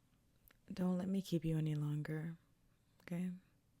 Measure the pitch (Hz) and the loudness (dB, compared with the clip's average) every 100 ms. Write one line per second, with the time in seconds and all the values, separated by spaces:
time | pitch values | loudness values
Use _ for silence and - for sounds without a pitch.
0 | _ _ _ _ - - - 190 180 185 | _ _ _ _ -20 -20 -12 0 2 2
1 | 190 196 190 170 160 160 156 151 147 147 | 2 0 0 0 2 2 2 2 0 0
2 | 151 156 156 165 - _ _ _ _ _ | -2 -4 -6 -8 -14 _ _ _ _ _
3 | - 175 180 180 - _ _ _ | -6 -4 -2 -4 -12 _ _ _